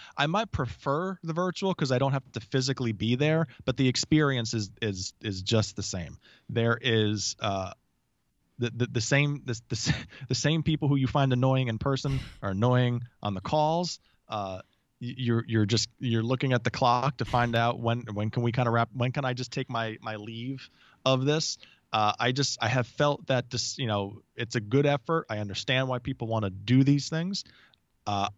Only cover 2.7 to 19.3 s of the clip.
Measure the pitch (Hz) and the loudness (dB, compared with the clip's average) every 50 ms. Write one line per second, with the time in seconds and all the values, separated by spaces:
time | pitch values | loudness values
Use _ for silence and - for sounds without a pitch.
2.7 | 127 - 127 117 110 95 107 113 123 127 147 156 156 160 165 - - - - - | -2 -2 -2 -2 -2 0 0 0 2 2 4 2 4 2 0 -2 -4 -8 -4 -4
3.7 | 123 - 135 127 123 - - - 156 156 151 139 135 123 113 110 - 113 104 95 | 0 2 2 2 2 0 0 4 4 4 4 4 2 0 -2 -2 -2 -4 -4 -4
4.7 | - - 113 107 98 92 95 - - _ - 110 98 92 95 - 113 110 104 - | -6 -4 -4 -4 -2 -4 -6 -10 -12 _ -6 -6 -6 -4 -2 2 4 4 4 2
5.7 | - - 95 - - 92 85 - - - _ - - _ _ - 110 113 113 117 | -2 -8 -8 -6 -6 -6 -8 -8 -14 -18 _ -20 -20 _ _ -4 -2 0 2 2
6.7 | 117 123 131 127 113 110 107 104 107 104 - - - - - 107 98 95 92 92 | 2 2 2 2 4 4 4 2 0 -2 -4 -6 -6 -4 -4 -2 -2 -2 -4 -6
7.7 | - _ _ _ _ _ _ _ _ _ _ _ _ _ _ _ _ - 120 117 | -10 _ _ _ _ _ _ _ _ _ _ _ _ _ _ _ _ -4 -4 -4
8.7 | 123 117 123 113 - 120 110 - 147 - 147 147 143 139 - 127 117 110 - - | -2 -2 -4 -2 -2 -4 0 2 2 4 4 2 0 -4 -6 -8 -8 -8 -6 -8
9.7 | 123 - - - - - - - - - 131 - 131 - - 147 160 165 147 - | -8 -4 -2 -2 -2 -2 -4 -12 -16 -14 -6 -4 -4 0 0 0 0 0 0 0
10.7 | 156 135 156 139 143 139 131 120 - 147 139 135 127 123 131 131 131 131 131 120 | 0 0 2 0 2 2 0 0 2 2 2 4 2 2 4 2 2 2 0 -2
11.7 | 113 110 - 139 135 131 - 143 135 131 123 - - - - 98 95 98 117 127 | -2 -2 -2 -2 -2 -2 -2 -4 -4 -4 -6 -10 -14 -8 -6 -4 0 2 4 4
12.7 | 123 123 123 123 120 120 123 - _ - - 104 98 92 - - - 151 151 156 | 4 4 4 2 0 -2 -4 -8 _ -8 -6 -4 -4 -4 -4 -2 0 2 2 2
13.7 | 160 170 180 165 - - _ _ _ _ _ - 110 107 98 95 92 92 - _ | 0 -2 -2 -4 -6 -10 _ _ _ _ _ -10 -8 -6 -6 -6 -8 -10 -14 _
14.7 | _ _ _ _ _ - 123 120 117 - 117 117 117 117 113 - 113 110 107 104 | _ _ _ _ _ -12 -10 -10 -8 -4 0 2 2 0 0 2 2 2 4 4
15.7 | 120 110 - - _ - 131 123 113 113 110 117 131 127 151 131 127 120 - 123 | 2 0 0 -2 _ -6 -2 0 0 0 2 0 0 0 0 2 0 2 0 -2
16.7 | - - 135 120 120 123 127 143 - - 113 - - 123 120 120 117 117 117 120 | 0 2 4 4 4 4 2 0 -2 -2 -6 0 2 2 2 2 2 2 2 2
17.7 | 120 120 117 117 117 123 120 113 104 104 107 110 - 123 120 120 117 123 123 117 | 0 0 0 -2 -2 -2 -4 -6 -6 -4 -4 -2 -2 0 0 0 2 2 2 2
18.7 | 113 117 117 - - 131 123 127 123 147 131 127 | 2 2 0 0 -2 -2 -2 -2 -2 -2 -2 -4